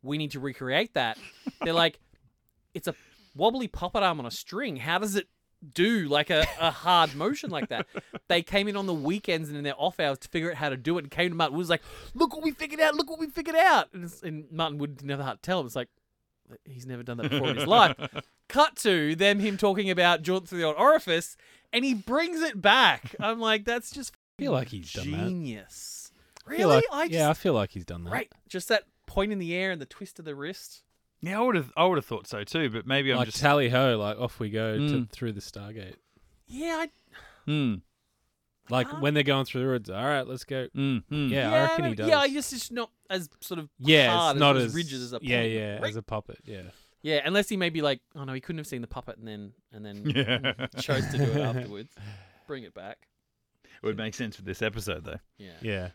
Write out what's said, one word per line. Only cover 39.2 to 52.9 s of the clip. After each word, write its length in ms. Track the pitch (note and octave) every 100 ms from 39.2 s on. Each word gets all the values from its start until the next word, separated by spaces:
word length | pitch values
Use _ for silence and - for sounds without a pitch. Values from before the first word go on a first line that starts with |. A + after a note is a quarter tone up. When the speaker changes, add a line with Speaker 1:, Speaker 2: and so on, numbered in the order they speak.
Speaker 3:
going 220 | C#3 C3+
through 180 | C3 C3
the 40 | C3
woods, 220 | B2+ G2+
"All 120 | F#2+
right, 220 | C3 C#3+ B2+
let's 180 | C3
go." 240 | - C3+ B2
Speaker 2:
Mm, 300 | - C#3 B2 -
mm. 200 | D3+ C#3
Speaker 3:
Yeah, 180 | C#3 A#2
I 40 |
Speaker 1:
Yeah, 100 | -
Speaker 3:
reckon 200 | - E4
he 60 | E4+
Speaker 1:
but 40 | G#2+
Speaker 3:
does. 100 | E4
Speaker 1:
yeah, 100 | D4+
I 100 | C#4
guess 220 | C#4+ -
it's 100 | B3
just 100 | -
not 180 | A#3 A3+ _ _
as 180 | F#3+ D#3+ _
sort 200 | - F3
of 80 | D3+ _
Speaker 3:
Yeah, 260 | C3 D#3 B2
it's 60 |
Speaker 1:
hard, 220 | F3 E3 C#3+
as, 40 |
Speaker 3:
not 160 | C#3+ C3+
Speaker 1:
as 60 |
Speaker 3:
as 100 | A#2
Speaker 1:
rigid 260 | D3+ E3 C3+
as 100 | B2
a 60 | A#2+
Speaker 3:
yeah, 180 | B2 B2
Speaker 1:
point. 120 | A2+
Speaker 3:
yeah, 220 | A2 G#2+ G#2
Speaker 1:
Right. 100 | G#2+
Speaker 3:
as 60 | A2
a 60 |
puppet, 360 | G#2+ G#2+ - - -
yeah. 160 | G2+ F2+ - _ _
Speaker 1:
Yeah, 180 | D3+ D3+ C#3+
unless 240 | G3 G3+
he 80 | G3+
maybe, 240 | F3 D#3+
like, 180 | D3 C3 _
oh 100 | D#3
no, 80 | C3+
he 80 | C3
couldn't 180 | - D#3+
have 80 | D3
seen 140 | B2+
the 60 | A#2
puppet 320 | - - A2
and 100 | A2
then, 240 | G#2+ G2+ _ _
and 120 | G#2+
then 200 | G#2 G2+
Speaker 2:
<laughs> 120 | A2 C3
Yeah. 500 | A#2+ B2 C3+ A#2 B2+ -
Speaker 1:
chose 260 | B2+ C3+ D3
to 100 | C#3+
do 60 |
it 120 | C#3 C#3+
Speaker 3:
<laughs> 40 |
Speaker 1:
afterwards. 540 | C3 B2 A#2+ G#2 A2+ - G#2 G2+ - _ -
Bring 180 | C#3
it 80 | G2+
back. 340 | - F#2+